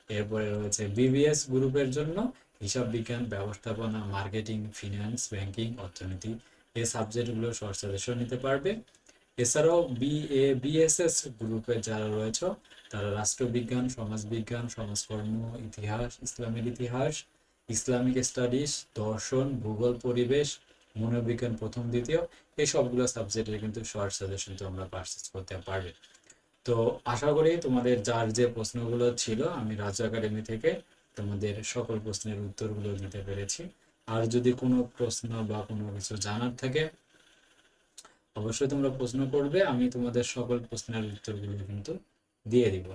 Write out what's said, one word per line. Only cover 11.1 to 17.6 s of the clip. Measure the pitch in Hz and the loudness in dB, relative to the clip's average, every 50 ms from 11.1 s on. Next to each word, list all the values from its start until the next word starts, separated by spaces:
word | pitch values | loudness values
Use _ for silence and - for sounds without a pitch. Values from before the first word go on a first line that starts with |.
| - - - | 2 2 -2
গ্রুপের | 131 120 - 113 110 113 110 - - 117 110 | -4 -6 -4 -2 -2 -2 -2 0 0 0 0
যারা | 104 110 107 107 107 | 0 -2 -2 -2 0
রয়েছে, | 107 107 107 110 110 110 - 175 185 214 - - - - - - - | 0 0 0 0 0 -2 0 -2 -2 -2 -4 -8 -18 -20 -20 -16 -10
তারা | - 104 101 104 | -6 -4 -2 -2
রাষ্ট্রবিজ্ঞান, | 101 107 107 - - - 127 120 113 123 117 113 127 123 123 123 | -2 0 0 -2 0 0 0 0 0 0 0 0 0 0 0 0
সমাজবিজ্ঞান, | - - 110 104 110 110 104 107 117 113 107 - 120 120 117 | -2 -4 -4 -4 -4 -4 -4 -4 -4 -4 -2 -2 -4 -4 -4
সমাজকর্ম, | 120 - - 110 101 104 104 - - 110 107 107 107 110 113 113 113 120 127 113 | -6 -6 -6 -6 -4 -4 -6 -4 -4 -4 -4 -2 -2 -2 -2 -4 -4 -6 -8 -10
ইতিহাস, | 104 - - 104 107 107 117 120 123 - - - | -10 -8 -6 -4 -2 -2 -2 -2 -4 -6 -8 -10
ইসলামের | - - - 120 113 113 117 113 | -10 -8 -6 -4 -4 -2 -2 -2
ইতিহাস, | 123 120 120 123 117 120 131 139 135 151 - - _ _ _ _ _ _ _ | -2 -2 -2 -4 -2 0 0 0 0 0 -4 -8 _ _ _ _ _ _ _